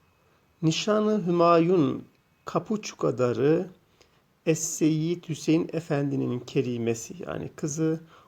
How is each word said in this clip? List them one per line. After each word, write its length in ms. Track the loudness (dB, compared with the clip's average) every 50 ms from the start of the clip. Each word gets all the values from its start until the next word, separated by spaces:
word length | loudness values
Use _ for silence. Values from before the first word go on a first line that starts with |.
| _ _ _ _ _ _ _ _ _ _ _ -2
Nişanı 640 | -2 0 0 0 0 0 0 2 2 2 0 0 0
Hümayun 800 | 0 2 4 6 6 6 6 6 4 4 4 4 2 0 -2 -8 -14 _ _ _ _ _ _ -12
kapuç 520 | -4 -4 -4 -2 -2 -6 -6 -6 -8 -10 -4
kadarı, 720 | -2 -2 0 0 0 0 0 2 2 2 2 2 0 -4 -10 _ _ _ _ _ _ _ _ _ _ _ _ _ -2
Es-Seyyid 840 | -2 0 0 -2 -6 -4 0 2 2 2 2 0 -2 -4 -4 -6 -8
Hüseyin 400 | -10 -6 0 2 2 2 2 0 -6
Efendi'nin 680 | -8 -4 -2 -2 -2 0 0 -2 -2 -2 -2 -4 -6
kerimesi, 760 | -6 -4 -2 -2 0 0 -2 -2 0 -2 -2 -2 -4 -14 -14 -12 -10 -8
yani 220 | -8 -8 -8 -10 -10
kızı 460 | -8 -8 -6 -4 -2 -2 -2 -2 -4 -6 -14 -20 -20 -20